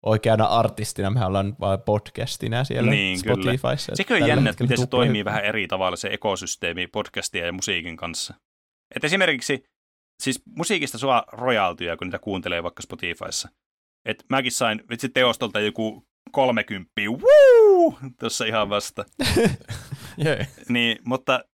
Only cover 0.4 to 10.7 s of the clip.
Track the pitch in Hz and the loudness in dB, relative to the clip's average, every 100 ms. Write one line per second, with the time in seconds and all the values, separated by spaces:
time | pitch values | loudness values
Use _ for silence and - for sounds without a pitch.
0.4 | 110 117 113 - 104 - 98 120 95 98 | 4 2 0 -2 -8 -4 -2 -2 0 -2
1.4 | 98 - 98 98 - 104 - - - - | -2 -4 -2 -2 0 -2 -2 -10 -8 -6
2.4 | - 117 131 123 113 107 98 92 95 - | -4 -4 -4 0 2 2 0 -4 -2 -2
3.4 | 95 131 123 139 - - 190 226 147 147 | 0 -2 -2 -4 -6 -6 0 2 2 2
4.4 | 120 101 120 120 127 127 120 107 101 107 | 2 0 0 0 0 2 2 0 -2 -2
5.4 | 101 107 90 95 92 87 98 104 110 92 | -2 -4 -4 -2 -2 -2 -6 -4 -4 -4
6.4 | 90 - 87 85 90 107 101 - - 92 | -6 -6 -6 -6 -6 -6 -6 -8 -6 -6
7.4 | 87 90 90 90 82 82 85 82 - - | -6 -6 -4 -4 -6 -10 -10 -8 -10 -14
8.4 | _ _ _ _ _ - 151 190 180 131 | _ _ _ _ _ -6 -2 0 0 0
9.4 | - 135 _ _ _ _ _ _ - 127 | -4 -6 _ _ _ _ _ _ -6 -6
10.4 | - - 170 | -8 -8 -4